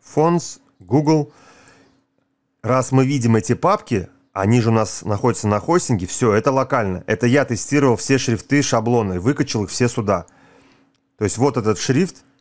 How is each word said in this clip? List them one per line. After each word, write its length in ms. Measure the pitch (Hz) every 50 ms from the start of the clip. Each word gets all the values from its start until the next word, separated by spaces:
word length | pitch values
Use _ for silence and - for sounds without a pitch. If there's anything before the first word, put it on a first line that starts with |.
| _
Фонс, 580 | - - 147 151 165 170 175 - - - - _ _ _ _
Google. 540 | 101 90 113 151 151 147 156 156 147 147 _ _ - - - - - - _ _ _ _ _ _ _ _ _ _ _ _ _ _ _ _ _ _ -
Раз 300 | 110 123 131 127 - 131
мы 140 | 131 131
видим 300 | 131 147 139 120 117 113
эти 180 | 110 - - 120
папки, 540 | - - 175 202 214 - - 127 98 85 - _ _ _ _ _
они 280 | 98 98 101 117 123
же 100 | 110 117
у 20 | 113
нас 300 | 110 110 104 - - -
находятся 460 | - 104 104 - 123 110 - - 104
на 120 | 104 104
хостинге, 460 | - - 165 175 - - 127 95 90
всё, 260 | - - - 131 117 101
это 200 | 107 110 143 131
локально. 520 | 135 131 127 - 127 110 98 92 82 -
Это 200 | - 110 107 -
я 180 | 120 123 143 131
тестировал 520 | - 120 104 - - 139 147 143 135 117
все 220 | 104 - - 135 131
шрифты, 440 | - - 117 104 - _ 139 143 131
шаблоны, 580 | - - 117 110 117 120 120 107 98 92 90
выкачал 440 | 87 120 147 - 113 - - 113 101
их 60 | 92
все 180 | - - 123 120
сюда. 380 | - - 107 98 101 90 82 _ _ _ _ _ _ _ _ _ _ _ _ _ _ _ _ _ _ _
То 60 | 107
есть 140 | 101 - 110
вот 180 | 127 143 117
этот 220 | 123 101 107 107 -
шрифт 460 | - - 131 135 185 185 - - _ _ _ _